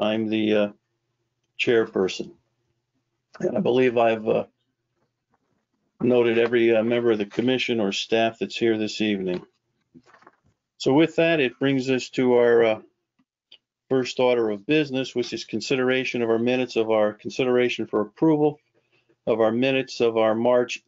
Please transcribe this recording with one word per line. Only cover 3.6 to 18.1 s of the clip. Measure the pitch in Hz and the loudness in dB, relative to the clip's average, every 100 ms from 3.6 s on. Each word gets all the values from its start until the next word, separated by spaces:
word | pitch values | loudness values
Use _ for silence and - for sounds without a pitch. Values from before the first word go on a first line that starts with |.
believe | 120 127 127 117 | 0 2 2 2
I've, | 117 113 110 | 2 0 -2
uh, | 113 - _ _ _ _ _ _ _ _ _ _ _ _ _ _ - | -2 -4 _ _ _ _ _ _ _ _ _ _ _ _ _ _ -4
noted | 123 123 117 113 | 0 2 4 2
every, | 117 120 113 113 | 2 2 4 2
uh, | |
member | 113 120 120 | 0 0 0
of | 107 | 0
the | 104 | -2
commission | - 120 127 - 117 | -2 -2 0 -2 -2
or | 98 | -2
staff | 98 - 113 113 - | -4 -2 0 0 -2
that's | 104 - | -8 -2
here | 117 110 | 0 0
this | 107 - | -4 -4
evening. | 110 98 92 90 - _ _ _ _ - _ _ - _ _ _ _ - | -2 -2 -4 -6 -10 _ _ _ _ -20 _ _ -20 _ _ _ _ -6
So | 147 | 0
with | 139 160 170 | 2 2 2
that, | 165 160 | 0 2
it | 127 - | -2 -2
brings | 135 135 127 | -2 0 0
us | 131 - | -2 -2
to | - 127 | -2 2
our, | 123 120 117 | 4 4 4
uh, | 113 107 - _ _ _ _ _ _ _ _ _ - | 4 0 -8 _ _ _ _ _ _ _ _ _ -4
first | 135 123 - | -2 -2 0
order | 123 123 110 | 2 2 0
of | 101 101 | -4 -2
business, | 156 139 131 127 | -2 -2 -4 -4
which | 123 120 | -6 -6
is | 113 - | -8 -8
consideration | 113 - 135 127 131 127 123 | -8 -4 -2 0 -2 -2 -4
of | 113 | -2
our | 113 | 0
minutes | 120 127 123 120 | 0 -2 -2 -2
of | 110 | 0
our | 110 107 | 2 0
consideration | 104 113 - 127 123 123 - 107 | -2 -8 -4 0 2 0 -2 -4
for | 107 | -4
approval | 104 | -4